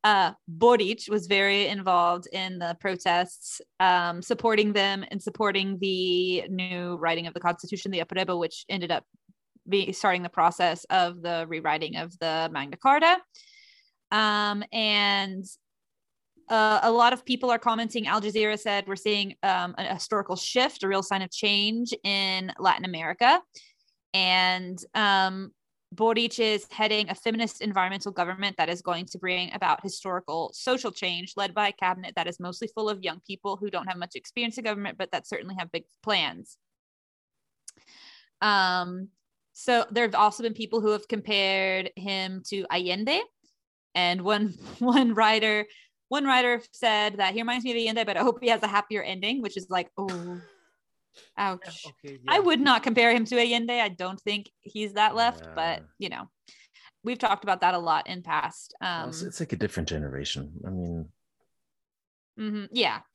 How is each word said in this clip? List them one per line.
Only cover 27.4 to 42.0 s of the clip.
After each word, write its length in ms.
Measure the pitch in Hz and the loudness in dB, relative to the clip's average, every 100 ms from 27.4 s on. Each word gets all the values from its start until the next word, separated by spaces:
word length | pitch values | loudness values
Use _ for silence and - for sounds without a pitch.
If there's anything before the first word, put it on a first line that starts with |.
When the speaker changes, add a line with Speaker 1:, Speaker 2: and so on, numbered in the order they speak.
| 226 - | -4 -4
Speaker 1:
environmental 500 | 214 190 185 196 202 | -4 0 0 -2 -8
government 420 | 190 175 185 202 190 | -4 -4 -2 -6 -2
that 120 | 160 | -4
is 120 | 180 | -2
going 240 | 180 170 180 | -4 -6 -6
to 100 | 180 | -8
bring 360 | 185 180 180 | -4 -4 -4
about 280 | 190 180 - | -4 0 0
historical 680 | 196 - 196 180 180 160 147 | -2 -8 -6 -6 -6 -6 -6
social 380 | - - 254 247 | -6 -2 -2 -2
change 420 | 175 185 175 185 - | -6 -6 -6 -8 -6
led 160 | 196 | -4
by 140 | 180 208 | 0 -2
a 40 | |
cabinet 400 | 202 185 185 185 - | 0 -2 -2 -6 -6
that 120 | 170 | -6
is 120 | 170 | -6
mostly 280 | 180 175 226 | -10 -8 -10
full 200 | - 214 | -4 -4
of 140 | 202 | -2
young 160 | 185 160 _ | -6 -8 _
people 280 | 190 202 180 | -8 -6 -6
who 120 | 202 | -6
don't 180 | 185 185 | -6 -6
have 100 | 180 | -8
much 180 | 180 127 | -10 -12
experience 420 | - - 240 226 | -12 -6 -6 -4
in 60 | |
government, 340 | 226 208 202 - | -4 -4 -6 -8
but 140 | 190 | -6
that 160 | 165 - | -6 -6
certainly 280 | 202 185 185 | -10 -8 -10
have 120 | 170 | -8
big 120 | 170 - _ | -8 -10 _
plans. 560 | - 202 147 85 - - _ _ _ _ _ _ _ _ _ _ - _ _ - - - _ _ | 0 0 0 -6 -18 -20 _ _ _ _ _ _ _ _ _ _ -20 _ _ -20 -20 -20 _ _
Um, 680 | 208 202 185 180 180 180 190 _ _ _ _ | 2 4 4 2 -2 -8 -12 _ _ _ _
so 320 | - - 240 - | -10 2 2 2
there 140 | 214 233 | 0 2
have 100 | 202 | 4
also 280 | 208 - | 4 4
been 100 | 233 | -6
people 280 | 220 220 226 | -4 -4 0
who 100 | 214 | 2
have 160 | 214 208 | 0 -2
compared 840 | 214 202 202 196 190 190 190 185 | -6 0 2 2 2 2 0 -4
him 460 | - | -8